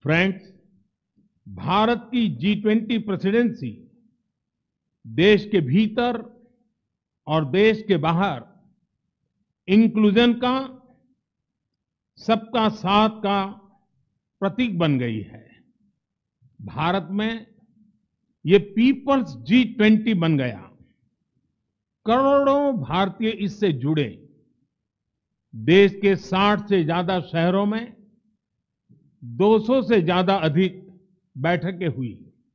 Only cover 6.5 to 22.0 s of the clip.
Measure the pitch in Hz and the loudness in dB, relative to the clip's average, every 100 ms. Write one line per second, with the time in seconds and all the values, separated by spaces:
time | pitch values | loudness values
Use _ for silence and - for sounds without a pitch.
6.5 | _ _ _ _ _ _ _ - 156 147 | _ _ _ _ _ _ _ -2 -2 0
7.5 | 180 214 220 214 180 156 170 196 135 - | 2 2 2 0 0 0 0 -2 -4 -12
8.5 | _ _ _ _ _ _ _ _ _ _ | _ _ _ _ _ _ _ _ _ _
9.5 | _ - 202 226 220 208 202 240 233 247 | _ 2 4 4 4 4 4 2 2 -2
10.5 | 254 269 - _ _ _ _ _ _ _ | -4 -6 -16 _ _ _ _ _ _ _
11.5 | _ _ _ _ _ _ _ - 220 220 | _ _ _ _ _ _ _ -2 -2 -2
12.5 | 240 220 214 185 202 214 220 202 202 196 | -2 -2 -2 0 2 2 0 -4 -2 -4
13.5 | 202 _ _ _ _ _ _ _ _ 190 | -10 _ _ _ _ _ _ _ _ -6
14.5 | 202 247 180 165 135 120 110 101 - - | -2 -4 0 0 0 -2 -6 -10 -18 -20
15.5 | _ _ _ _ _ _ _ _ _ _ | _ _ _ _ _ _ _ _ _ _
16.5 | _ 104 123 160 190 160 196 214 226 220 | _ -14 -6 -2 -2 -4 -4 -4 -6 -12
17.5 | _ _ _ _ _ _ _ _ _ 147 | _ _ _ _ _ _ _ _ _ 2
18.5 | 190 202 214 247 269 - 269 185 123 113 | 2 2 0 2 2 0 -2 -2 -10 2
19.5 | 240 247 - 214 220 220 202 165 151 127 | 2 2 2 4 4 2 0 0 0 -2
20.5 | 104 - _ _ _ _ _ _ _ _ | -6 -16 _ _ _ _ _ _ _ _
21.5 | _ _ _ _ _ | _ _ _ _ _